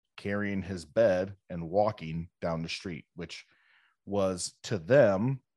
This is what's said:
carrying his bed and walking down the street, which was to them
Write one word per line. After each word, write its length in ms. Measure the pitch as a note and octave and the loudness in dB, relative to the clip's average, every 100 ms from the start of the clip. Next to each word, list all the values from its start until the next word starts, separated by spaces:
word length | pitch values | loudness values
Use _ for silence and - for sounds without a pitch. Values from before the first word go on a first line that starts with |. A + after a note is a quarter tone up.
| _ - | _ -10
carrying 460 | G2+ G2+ G2+ G2 | -4 -4 -2 -4
his 200 | F2 F2+ | -4 -8
bed 540 | D#2+ A2 A2+ F#2 G2 G2 _ | -4 2 4 4 0 -8 _
and 180 | F2 E2 | -10 -2
walking 600 | G2 G#2+ - D#2+ E2 F2 _ | 2 2 0 -6 -6 -8 _
down 220 | F2 E2 | -4 -4
the 60 | E2 | -4
street, 360 | - F#2+ D#2+ - | -8 -8 -10 -12
which 320 | - E2 - - _ _ _ _ _ - | -14 -12 -14 -18 _ _ _ _ _ -4
was 500 | G2 F#2+ F2+ - - | 0 0 0 -6 -10
to 160 | - G2+ | -6 -6
them 640 | D#2+ C#3 A2 F#2+ B2 C3+ - | 4 6 8 4 0 -2 -8